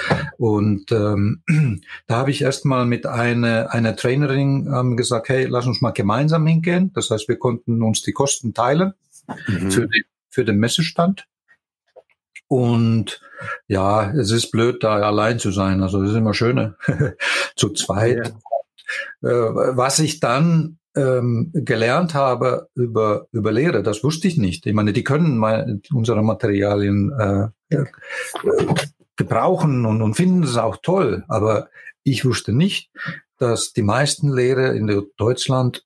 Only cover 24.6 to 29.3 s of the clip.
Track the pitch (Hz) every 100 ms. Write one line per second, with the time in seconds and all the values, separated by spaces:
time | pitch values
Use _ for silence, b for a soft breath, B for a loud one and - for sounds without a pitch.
24.6 | 107 104 104 104 - 143 165 117 110 110
25.6 | 120 101 - 131 110 107 110 107 110 101
26.6 | 101 101 101 101 101 135 101 101 107 -
27.6 | - 143 131 - B B B B - -
28.6 | - - - - _ - 104